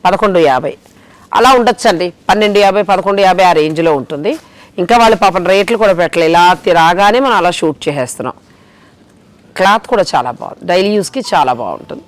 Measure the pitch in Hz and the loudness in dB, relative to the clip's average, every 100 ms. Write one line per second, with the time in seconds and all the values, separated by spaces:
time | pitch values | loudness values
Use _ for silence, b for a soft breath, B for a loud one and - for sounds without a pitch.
0 | 180 185 214 180 151 127 139 - _ b | 0 0 0 2 2 0 -4 -10 _ b
1 | b b b - 247 254 233 - 226 170 | b b b 2 4 4 2 0 -2 -2
2 | 180 - - 196 208 208 196 196 196 190 | -4 -6 -4 -2 0 2 0 0 0 -2
3 | 190 196 190 180 180 160 151 156 165 143 | 0 0 0 2 2 2 0 0 0 -2
4 | 120 143 175 320 B B B - 175 233 | -4 -8 -6 -8 B B B -8 0 2
5 | 226 208 202 185 175 196 196 220 214 175 | 2 2 0 0 0 0 0 0 0 2
6 | 170 175 160 170 175 180 - 165 165 175 | 0 0 2 4 2 2 0 2 2 2
7 | 202 233 269 208 175 - 160 147 - 143 | 2 2 0 0 0 -2 -4 -4 -6 -6
8 | 123 - 127 - b b b b b b | -8 -8 -10 -12 b b b b b b
9 | b _ _ _ _ - 190 220 - 233 | b _ _ _ _ -2 0 0 -2 -4
10 | 175 147 123 120 - - 175 180 196 208 | -2 -2 -4 -10 -14 -12 -2 0 0 -2
11 | 175 269 - 180 139 120 104 71 - - | -4 -8 -2 0 0 -2 -6 -10 -12 -18